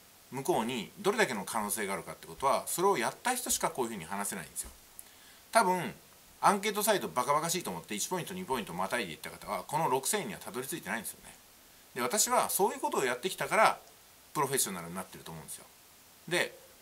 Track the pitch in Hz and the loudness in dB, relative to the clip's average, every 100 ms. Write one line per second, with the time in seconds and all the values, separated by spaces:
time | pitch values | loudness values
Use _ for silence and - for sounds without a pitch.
0 | - - - 127 135 151 113 127 87 - | -20 -20 -12 -4 0 2 0 -2 -6 -4
1 | 110 240 190 110 92 113 104 98 101 95 | 0 2 2 0 -4 -2 -2 -2 -2 -4
2 | 80 78 - 82 135 110 - - 190 165 | -6 -12 -14 -2 2 2 0 2 2 2
3 | 113 - 240 247 254 - - - 117 202 | 0 -2 -2 -2 -2 -2 0 -2 -4 -4
4 | 160 98 101 101 76 - - - - - | -6 -4 -4 -6 -8 -10 -10 -14 -20 -20
5 | - - - - - 233 196 185 135 - | -20 -20 -20 -20 2 4 6 4 0 -6
6 | - - - - 156 202 214 202 208 196 | -16 -20 -20 2 4 4 2 2 4 4
7 | 196 160 123 147 160 170 113 87 - 104 | 2 0 2 2 2 -2 -2 -6 -6 -4
8 | - 185 - 185 185 127 90 85 95 120 | -2 -4 -4 -6 -4 -2 -2 -4 -2 -2
9 | 92 76 - 82 92 98 - 147 160 131 | -2 -6 -10 -10 -6 -6 -2 0 2 2
10 | 131 214 143 - - 107 131 156 - 113 | 2 0 -2 -8 -8 -8 -6 -6 -4 -6
11 | 190 - - - - - - - - 131 | -6 -12 -16 -20 -20 -20 -20 -20 -10 -4
12 | 123 214 240 240 120 - 202 277 294 - | 0 2 4 4 4 4 2 2 -2 2
13 | 131 120 190 - 139 185 196 - - - | 0 0 -2 -2 0 6 6 4 -6 -20
14 | - - - - 139 135 - 90 85 90 | -20 -20 -6 -2 2 2 0 -4 -8 -8
15 | 90 - - 82 - - - - - - | -10 -12 -14 -14 -12 -14 -16 -20 -20 -20
16 | - - - 170 - - - - | -20 -20 -4 -2 -2 -6 -20 -16